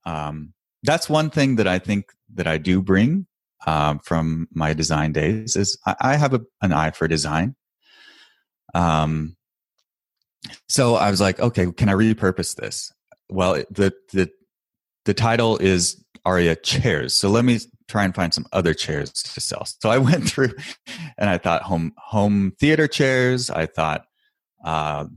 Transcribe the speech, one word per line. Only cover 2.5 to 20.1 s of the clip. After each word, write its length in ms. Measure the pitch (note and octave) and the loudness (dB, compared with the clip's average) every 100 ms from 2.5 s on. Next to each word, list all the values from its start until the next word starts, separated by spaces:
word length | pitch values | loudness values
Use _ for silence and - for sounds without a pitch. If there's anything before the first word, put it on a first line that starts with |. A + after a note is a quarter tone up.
| D#2+ | -2
do 240 | E2+ F#2+ | 2 0
bring, 440 | F#2+ F#2+ B2 F#3+ F3+ _ _ _ D#2+ | 4 4 4 2 -4 _ _ _ -2
um, 340 | D#2 D2+ D2 | 0 0 -2
from 480 | - E2 D#2+ D#2+ E2 | -2 0 0 -2 -4
my 220 | E2 D#2 | -4 -2
design 380 | D#2 D#2 D2+ D#2 | 0 0 0 0
days 440 | D2+ D#2 A2 A2 F#2+ | 0 0 -2 -2 -2
is 220 | G2+ - - | -2 -2 -4
I, 100 | - | -2
I 160 | C3 D3 | 0 2
have 180 | C#3 | 2
a, 80 | B2 - - | 0 -4 -4
an 140 | F#2+ | 0
eye 160 | D#2 D#2+ | 0 0
for 180 | - D#2+ | -2 -2
design. 460 | D#2+ D2+ D#2+ A2+ - _ _ _ _ - - _ _ _ _ _ | 0 -2 -2 -2 -6 _ _ _ _ -20 -20 _ _ _ _ _
Um, 640 | F2 E2+ D#2 D#2 D#2 D#2 - _ _ _ _ _ _ _ _ _ _ - - - | -2 0 2 0 -2 -6 -12 _ _ _ _ _ _ _ _ _ _ -20 -18 -4
so 280 | - B2 A#2 | 0 2 4
I 140 | G2+ | 2
was 100 | F#2 | 2
like, 200 | G2 - | 2 2
"Okay, 300 | A#2+ G#2+ F2+ | 0 0 -2
can 160 | - G#2 | 0 2
I 40 | |
repurpose 640 | G2 A2 G#2+ F#2+ F2+ E2+ - | 4 2 2 0 0 -6 -8
this?" 360 | G#1 - - _ _ _ - | -10 -10 -14 _ _ _ -8
Well, 240 | F#2+ F2+ | -2 0
it, 180 | D#2 - | 0 -4
the, 220 | G#2 F#2+ - _ | 0 0 -2 _
the, 180 | F#2+ F2 _ _ _ _ _ _ _ - | -2 -2 _ _ _ _ _ _ _ -4
the 80 | |
title 420 | - A2+ A#2 A2+ G#2+ | 0 2 2 2 2
is 480 | F#2+ F2+ E2+ - _ - F2+ | 2 2 0 -6 _ -6 0
Aria 280 | F2+ E2+ E2 | 2 2 0
Chairs. 580 | - - A#2+ D2+ B1+ | -2 -2 0 -2 -2
So 160 | - G2 | -2 2
let 160 | A2 B2 | 2 2
me 140 | A2+ - _ - | 0 -4 _ -6
try 160 | G#2+ | -2
and 100 | F#2+ | -2
find 200 | F#2 E2+ | -2 -2
some 120 | - - | -2 -2
other 220 | F#2+ E2+ | -2 0
chairs 360 | D#2 - D2+ C#2+ | -2 -4 -6 -6
to 280 | - - - | -10 -10 -8
sell. 240 | - - | -8 -8
So 240 | - - A2 | -10 -4 0
I 80 | B2+ | 2
<laughs> 0 | |
went 300 | C3 | 4